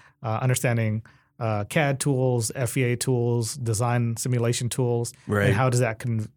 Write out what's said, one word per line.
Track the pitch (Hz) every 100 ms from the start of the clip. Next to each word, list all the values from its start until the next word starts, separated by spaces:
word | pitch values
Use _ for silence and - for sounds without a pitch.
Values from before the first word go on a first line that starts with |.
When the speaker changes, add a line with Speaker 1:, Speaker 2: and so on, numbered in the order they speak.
| - -
Speaker 1:
uh, | 110 110
understanding, | 127 127 131 117 110 110 - _ _ -
uh, | 113 104
cad | 104 170 143 135
tools, | 147 127 131 120 110
F | - 120 135
E |
A | 120 120
tools, | - 123 120 120 113 139
design | 117 104 120 120 117 113
simulation | 131 123 117 117 120
tools, | - 123 117 117 - -
Speaker 2:
Right. | 104 101
Speaker 1:
and |
how | 101 131
does | 123
that | 120 113
con-, | 120 113 107